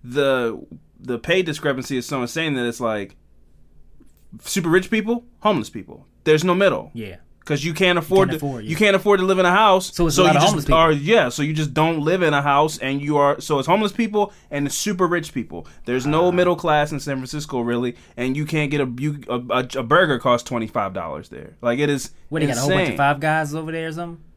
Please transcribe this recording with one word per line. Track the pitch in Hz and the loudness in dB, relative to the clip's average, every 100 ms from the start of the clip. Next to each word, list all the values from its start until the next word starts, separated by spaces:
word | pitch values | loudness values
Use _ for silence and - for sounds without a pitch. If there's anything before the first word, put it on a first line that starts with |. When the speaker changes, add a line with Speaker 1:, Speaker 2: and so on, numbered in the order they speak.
Speaker 1:
the, | 123 131 139 131 117 98 - 78 _ _ | -4 -2 0 0 -2 -6 -14 -20 _ _
the | 123 120 | -8 -6
pay | - 185 | 0 0
discrepancy | 170 147 151 131 123 131 | 0 -2 -4 -4 -4 -6
is | |
so | - 139 | -4 -6
insane | 120 160 160 | -4 -4 -4
that | 131 | -2
it's | 120 117 | -4 -4
like, | 120 107 98 - _ - _ - - - - - - _ - - | -4 -4 -8 -16 _ -20 _ -20 -20 -20 -20 -20 -20 _ -20 -18
super | - 196 165 | -6 -4 2
rich | 180 185 | 2 2
people, | 220 208 240 - _ | -2 0 -4 -6 _
homeless | 214 170 104 | 0 0 -4
people. | 110 90 - - _ | -12 -16 -20 -20 _
There's | - 156 | 2 2
no | 180 | 4
middle. | 180 196 110 - | 4 2 2 -6
Speaker 2:
Yeah. | 117 104 85 - _ | -12 -12 -16 -20 _
Speaker 1:
'Cause | - 147 | -6 -4
you | 156 | -4
can't | 156 185 175 | 0 2 2
afford | 160 190 190 | 2 2 2
Speaker 2:
Can't | 156 | 0
Speaker 1:
to, | |
Speaker 2:
afford, | 143 123 | -6 -8
Speaker 1:
you | 107 | -8
Speaker 2:
yeah. | 160 | 0
Speaker 1:
can't | 208 | 2
afford | 190 208 196 | 4 4 4
to | |
live | 190 185 | 4 4
in | |
a | 180 | 4
house. | 185 214 185 185 | 6 6 4 2
Speaker 2:
So | - 165 | 0 2
it's | |
Speaker 1:
So | 160 | 6
Speaker 2:
a | |
lot | 180 | 6
Speaker 1:
you | 143 | 6
Speaker 2:
of | |
Speaker 1:
just | 180 | 4
Speaker 2:
homeless | - | 2
people. | 143 160 | 2 4
Speaker 1:
are, | 165 | 6
yeah, | 147 147 226 127 | 4 4 4 4
so | 139 | 0
you | 147 | -2
just | 156 151 | -2 -2
don't | 127 160 165 | 2 2 2
live | 147 185 | 0 2
in | 165 | 2
a | 143 | 2
house, | 143 139 151 - | 2 2 2 -2
and | 131 139 | -4 -4
you | 143 147 | 0 2
are, | 143 147 | 2 0
so | - 143 | -2 -2
it's | 131 | 2
homeless | 196 208 | 0 0
people, | 202 226 208 202 - _ | -2 -2 0 -2 -6 _
and | 143 | -4
it's | 143 - | -4 -4
super | 208 190 | -4 0
rich | 180 170 160 | 0 0 -4
people. | 131 - 85 - - | -8 -8 -12 -16 -14
There's | - 123 139 | -4 -4 0
no | 156 180 | 2 2
Speaker 2:
Ah. | |
Speaker 1:
middle | 175 180 | 2 2
class | 160 165 151 147 | 0 2 2 0
in | 147 | -4
San | 147 135 | -6 -8
Francisco, | 127 151 151 131 | -6 -10 -6 -4
really, | 117 120 123 120 - | -2 -2 -4 -6 -18
and | - 127 139 | -6 -4 -4
you | |
can't | 151 156 147 | -2 -2 0
get | 143 | -2
a, | 131 120 | -2 -4
you, | 151 143 - | -6 -6 -6
a, | 123 123 | -6 -2
a, | 123 127 131 | -4 -2 -6
a | |
burger | 117 165 175 127 | 2 4 4 0
costs | 127 120 - | 2 0 -2
twenty-five | 120 110 117 98 | -6 -4 -4 -4
dollars | 92 85 71 - | -6 -8 -10 -12
there. | 62 - - | -18 -18 -6
Like, | 120 123 | -2 0
it | 147 | 0
is | 143 - - - | -2 -6 -14 -8
Speaker 2:
What, | 156 | -2
they | 147 | -2
got | |
a | 117 | 0
whole | 139 | 0
bunch | 190 | 2
of | |
Speaker 1:
insane. | 170 - | 0 0
Speaker 2:
Five | 143 143 | 0 2
Guys | 156 156 151 | 0 -2 -2
over | 156 156 | -6 -8
there | 165 160 | -8 -8
or | |
something? | 160 170 165 - | -8 -10 -14 -20